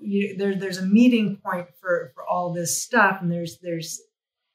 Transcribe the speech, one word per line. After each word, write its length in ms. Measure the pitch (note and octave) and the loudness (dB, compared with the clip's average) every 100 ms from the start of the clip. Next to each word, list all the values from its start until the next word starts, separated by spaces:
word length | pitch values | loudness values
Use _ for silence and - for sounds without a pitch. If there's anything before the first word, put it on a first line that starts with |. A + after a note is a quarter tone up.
you, 360 | G#3 G3+ G3+ F#3 | -2 -2 -2 -2
there, 180 | G3 F#3+ | -2 -2
there's 220 | F#3+ F3+ | -4 -4
a 60 | |
meeting 520 | F#3+ G#3+ B3 A3+ G#3 G3 | 4 6 6 6 0 -2
point 320 | G3 F3+ F3 _ | -6 -6 -8 _
for, 300 | F#3 E3+ - | -2 -2 -4
for 120 | - - | -12 -4
all 260 | F3+ F3 | -2 -2
this 300 | E3+ E3+ - | -4 -4 -4
stuff, 360 | - A#3+ G3 F#3+ | 0 4 4 2
and 80 | F3 | -2
there's, 280 | E3+ E3+ - | -4 -6 -10
there's, 400 | F3+ E3 D#3+ - _ _ _ _ _ | -8 -6 -6 -12 _ _ _ _ _